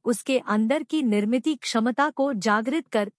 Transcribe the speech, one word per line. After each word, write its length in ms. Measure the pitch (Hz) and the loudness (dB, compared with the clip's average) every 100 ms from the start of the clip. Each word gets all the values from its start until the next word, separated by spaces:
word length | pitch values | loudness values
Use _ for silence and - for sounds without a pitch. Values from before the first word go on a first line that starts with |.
उसके 340 | - 220 - 262 | -2 -4 0 0
अंदर 440 | - 214 220 302 | 0 0 2 0
की 200 | - 311 | -2 -2
निर्मिती 520 | 254 208 208 247 311 | 2 2 2 0 0
क्षमता 560 | 294 - 226 226 247 294 | -4 -2 0 0 0 0
को 220 | - 277 | 0 -2
जागृत 560 | 226 214 208 226 311 - | 0 0 0 0 -2 -2
कर 240 | 220 202 | -2 -2